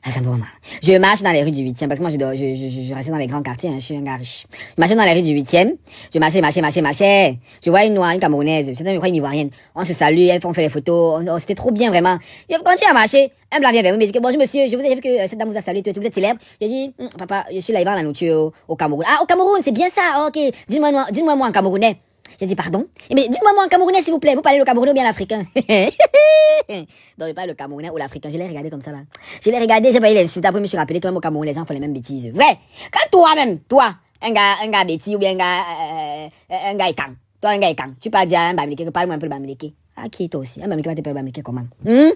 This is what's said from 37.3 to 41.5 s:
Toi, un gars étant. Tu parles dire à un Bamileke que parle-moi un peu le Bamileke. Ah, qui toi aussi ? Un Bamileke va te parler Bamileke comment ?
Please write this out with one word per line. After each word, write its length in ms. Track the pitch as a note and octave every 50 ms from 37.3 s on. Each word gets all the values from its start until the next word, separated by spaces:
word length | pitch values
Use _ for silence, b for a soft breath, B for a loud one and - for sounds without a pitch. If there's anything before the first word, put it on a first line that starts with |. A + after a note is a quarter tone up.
| _ _
Toi, 100 | - G#3
un 80 | G#3 G3+
gars 100 | G3 F3
étant. 220 | D#3 - C#3 C3+ C3 _
Tu 80 | - A3
parles 180 | A3 G3 F#3
dire 120 | F3 F3 E3+
à 40 | E3+
un 60 | E3+ F3+
Bamileke 320 | E3+ C#3+ D3 D3 C#3 E3
que 40 | E3
parle-moi 240 | C#3+ F3 F3+ F3+ E3+
un 40 | D3+
peu 60 | C#3
le 40 | D#3+
Bamileke. 420 | D3 C#3 C#3 C3+ C#3 C3 D#3 D3+ _ _ _ _ _
Ah, 120 | - - D#3+
qui 200 | - - F#3 E3
toi 120 | - D3
aussi ? 200 | C3 B2 - -
Un 60 | E3
Bamileke 200 | G3+ F3+ D#3 C#3+
va 80 | E3 D#3+
te 60 | D3+
parler 140 | D3 D3 C#3 C#3
Bamileke 220 | C3+ C3 B2+ - -
comment ? 180 | -